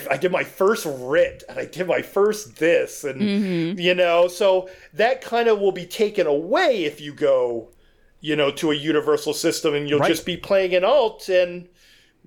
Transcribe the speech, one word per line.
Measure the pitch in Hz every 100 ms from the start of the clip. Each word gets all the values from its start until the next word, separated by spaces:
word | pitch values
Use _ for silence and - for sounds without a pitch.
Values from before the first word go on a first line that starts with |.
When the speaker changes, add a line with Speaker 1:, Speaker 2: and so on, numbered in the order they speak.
| -
Speaker 1:
I | 135
did | 180
my | 175
first | 139 - 190 214 160
writ, | 131 123 160 170 - -
and | 131
I |
did | - 151 180
my | 135
first | - 196 208 208 - -
this," | 160 170 - -
and, | 143 131
Speaker 2:
Mm-hmm. | 208 202 196 170 165 185
Speaker 1:
you | 175
know, | 180 175 170 180
so | 180 202 185 185 - -
that | 151 226 262
kind | - 233 233
of | 208
will | 202
be | 180 -
taken | - 208 208 156
away | 143 170 311 339 214
if | 151 147
you | 147
go, | 131 143 131 120 117 110 _ _ _ _ _
you | 151 151
know, | 143
to | 143 160
a |
universal | 147 151 151 139 147 156
system, | 143 165 156 160
and | 147 147
you'll | 147
Speaker 3:
Right. | 175
Speaker 1:
just | 160 -
be | 175
playing | - 196 185
an | 180
alt, | 190 285 220 - -
and, | 185 175 180 175 _ _ _ _ _